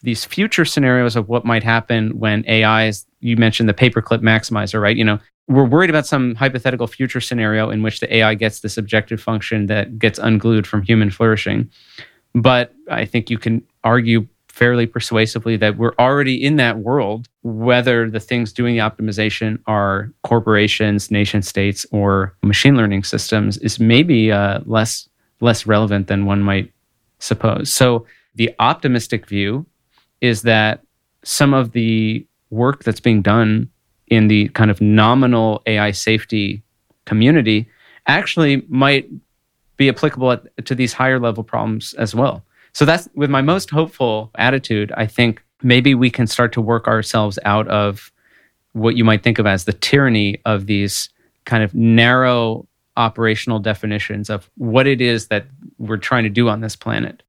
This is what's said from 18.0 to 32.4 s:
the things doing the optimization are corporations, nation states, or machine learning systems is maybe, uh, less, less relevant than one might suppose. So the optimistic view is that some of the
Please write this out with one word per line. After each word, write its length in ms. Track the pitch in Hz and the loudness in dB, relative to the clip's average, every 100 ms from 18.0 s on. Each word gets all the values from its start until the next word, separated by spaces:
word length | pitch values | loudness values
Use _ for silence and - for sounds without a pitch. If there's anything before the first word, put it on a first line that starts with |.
| 113 | 0
the 100 | 110 | -4
things 320 | - 123 113 | -6 -4 -4
doing 220 | - 120 | -4 -2
the 60 | 117 | 0
optimization 800 | 110 - 107 101 107 - 110 110 - | -2 -4 -6 -2 -4 -2 -4 -6 -2
are 440 | 107 101 98 107 - | 0 0 -2 -6 -12
corporations, 840 | - 117 107 107 107 - 107 104 - | 0 0 2 2 2 0 0 0 -2
nation 320 | 104 104 107 | -2 0 -2
states, 440 | 92 - 98 98 - | -4 -2 -2 -4 -6
or 420 | 104 101 98 95 _ | -2 2 2 0 _
machine 340 | 104 98 139 139 | -2 2 4 4
learning 280 | 107 98 | 4 0
systems 540 | 101 - - 110 104 101 | -4 -6 -2 -2 0 -2
is 200 | - - | -6 0
maybe, 540 | 113 120 170 127 110 | 4 4 4 4 2
uh, 280 | 104 101 98 | 2 0 -2
less, 440 | 113 113 110 - - _ _ _ | -2 -2 0 -4 -14 _ _ _
less 260 | 120 113 - | 0 0 2
relevant 420 | 104 107 104 95 | 2 2 0 -2
than 180 | 98 101 | -2 0
one 160 | 101 | 0
might 300 | 101 98 92 _ _ _ _ _ | 0 0 -4 _ _ _ _ _
suppose. 540 | - 113 113 107 139 | -6 -2 -2 -2 -4
So 340 | - 127 117 - _ _ | 2 2 2 -4 _ _
the 160 | - 113 - | -4 -4 0
optimistic 680 | 113 160 147 123 - 110 - | 0 0 0 -2 -2 -8 -6
view 380 | 101 101 123 170 _ _ _ _ _ | -4 -4 -6 -8 _ _ _ _ _
is 220 | 127 110 | 0 0
that 400 | 120 110 107 107 _ _ _ _ | 2 2 2 -2 _ _ _ _
some 320 | - - 139 | -10 0 2
of 180 | 135 120 | 2 0
the 540 | 120 113 110 110 110 - _ | -2 0 0 0 -4 -8 _